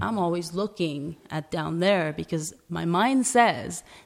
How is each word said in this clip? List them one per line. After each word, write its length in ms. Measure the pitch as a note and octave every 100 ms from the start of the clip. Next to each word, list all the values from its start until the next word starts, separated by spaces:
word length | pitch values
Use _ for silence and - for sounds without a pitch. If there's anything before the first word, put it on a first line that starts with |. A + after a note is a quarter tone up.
I'm 160 | G3+ A3
always 360 | F3 F3 D#3+
looking 640 | F3 G#3 - E3 C#3+ D3 E3 -
at 220 | D#3 D3
down 280 | E3+ D#3 E3
there 320 | F#3 G3 D#3
because 420 | D#3 E3 E3 D#3 - _
my 160 | E3 E3
mind 420 | F3 A#3 C4+ A#3+
says 560 | A#3+ A3+ C3 - E3+ - -